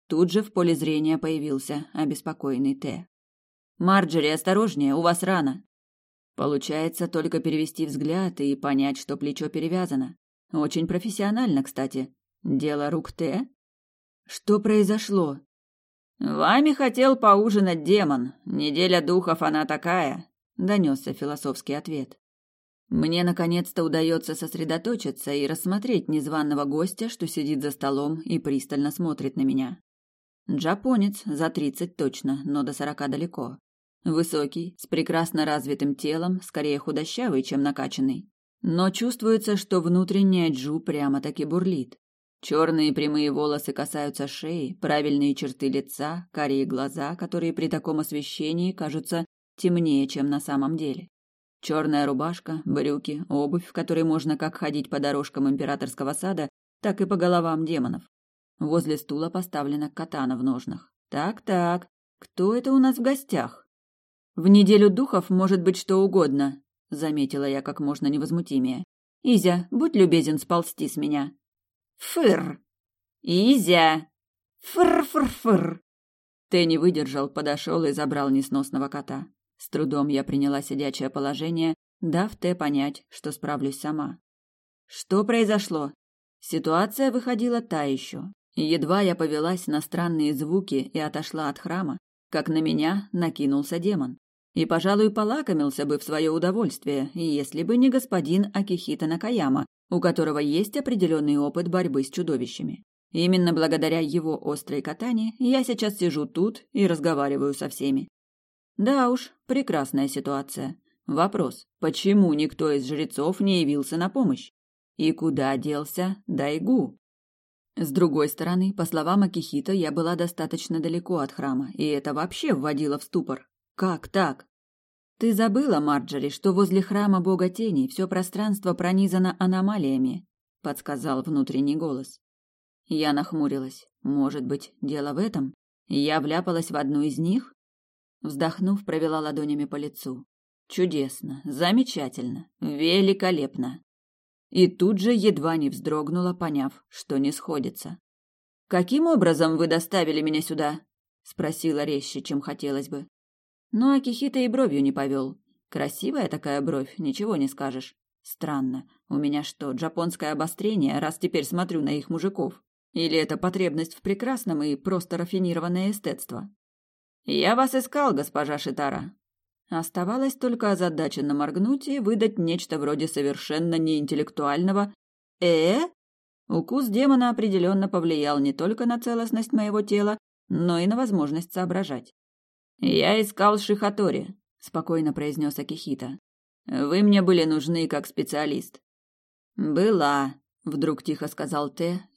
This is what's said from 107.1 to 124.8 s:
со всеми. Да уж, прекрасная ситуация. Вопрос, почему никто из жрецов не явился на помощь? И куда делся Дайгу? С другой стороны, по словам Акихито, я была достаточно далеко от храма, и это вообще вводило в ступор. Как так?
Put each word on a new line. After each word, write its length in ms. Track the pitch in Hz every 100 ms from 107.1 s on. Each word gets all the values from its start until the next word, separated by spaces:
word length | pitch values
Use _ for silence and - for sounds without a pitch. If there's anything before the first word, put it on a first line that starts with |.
| 151 143 139 139
со 160 | 139 139
всеми. 380 | - 139 135 - _ _ _ _ _ _ -
Да 320 | 208 277 247
уж, 220 | 247 - _ -
прекрасная 600 | 262 269 170 135 139 139
ситуация. 720 | 143 139 139 139 - 131 - _ _ -
Вопрос, 580 | 147 185 202 143 - - _
почему 540 | 160 - 190 202 185
никто 380 | 151 151 - 156
из 160 | 143 127
жрецов 520 | 151 156 - 151 185
не 220 | 196 180
явился 360 | 147 147 135 165
на 120 | 180
помощь? 420 | 269 214 127 - _ _ _ _ -
И 160 | 156
куда 460 | 160 160 139 135 135
делся 600 | 147 147 147 - 180 196 -
Дайгу? 680 | 147 143 156 175 254 135 - _ _ _ _ _ _ _ -
С 160 | 160
другой 380 | 139 175 147 151
стороны, 440 | - 165 180 190
по 120 | 196 165
словам 380 | 160 156 202
Акихито, 480 | 196 170 - 143 143
я 200 | 196 160
была 240 | 151 165 175
достаточно 640 | 170 - 160 160 - 160
далеко 380 | 160 170 175 175
от 140 | 139
храма, 400 | - 139 131 135
и 120 | - 151
это 280 | 143 143
вообще 400 | 143 175 - 311
вводило 460 | 160 147 143 151 143
в 40 |
ступор. 440 | - 180 - 131 - _ _ -
Как 320 | 190 165 -
так? 420 | 196 175 131 - _ _ _